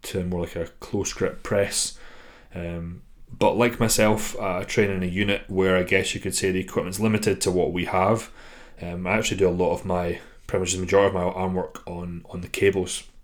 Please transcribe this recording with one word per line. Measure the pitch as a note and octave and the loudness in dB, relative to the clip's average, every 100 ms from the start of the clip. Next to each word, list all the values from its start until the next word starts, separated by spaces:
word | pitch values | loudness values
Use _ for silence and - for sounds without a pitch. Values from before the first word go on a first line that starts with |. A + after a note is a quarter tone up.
to | - G2 | -6 -4
more | F2+ F2+ | -2 -4
like | E2+ - | -4 -6
a | E2 - | -8 -10
close | - G2+ F#2+ | -6 -4 -4
grip | - - - | -2 -4 -4
press. | - G#2 G2 - - - - - - - - | -2 0 2 0 -4 -6 -18 -20 -20 -20 -16
Um, | - E2+ E2+ E2+ F2 - - - | -10 -8 -6 -8 -10 -16 -20 -18
but | - G2+ F#2+ | 0 2 4
like | A#2 - | 2 2
myself, | A2+ - G#2+ G#2+ - - | 0 4 4 4 0 -4
uh, | G2+ F2+ | -4 -4
I | |
train | F#2 - G#2 | -2 2 2
in | F#2+ | 2
a | F#2 | -2
unit | F2+ G2+ G2+ - | 0 0 0 -2
where | F#2+ F#2+ F#2 | 2 4 4
I | |
guess | F2+ F#2+ F#2 | 4 2 2
you | G#2+ | -2
could | G2 | -4
say | - F#2+ | -2 0
the | F#2 | 0
equipment's | F#2 - F2 F#2+ | -2 -4 -4 0
limited | A2 G#2+ G#2+ F#2+ | 2 2 2 2
to | G2 | 2
what | F2+ E2 | 2 2
we | F2 | 0
have. | E2+ F#2 F#2+ A2+ - - - - - - | 0 2 4 2 -2 -16 -20 -20 -20 -12
Um, | F2 F2 F2+ | -8 -6 0
I | |
actually | G#2+ A2 F#2+ | 0 0 2
do | F#2+ | 2
a | |
lot | F2+ F2 | 4 0
of | - | 0
my, | F#2+ F2+ F2 - - - - | -2 -2 -2 -4 -10 -20 -6
pretty | G2 | -4
much | F#2 | -2
the | F#2+ | -2
majority | F2+ G2 G2 | 2 4 4
of | |
my | F#2 | 2
arm | F2+ F#2 F#2 | -2 -2 -2
work | F#2 F2+ - - | -2 -4 -8 -12
on, | F2 F2 E2+ - | -10 -8 -10 -12
on | F2+ | -12
the | F2 | -8
cables. | - G2 G2 F#2 - - - | 2 2 4 -2 -6 -12 -20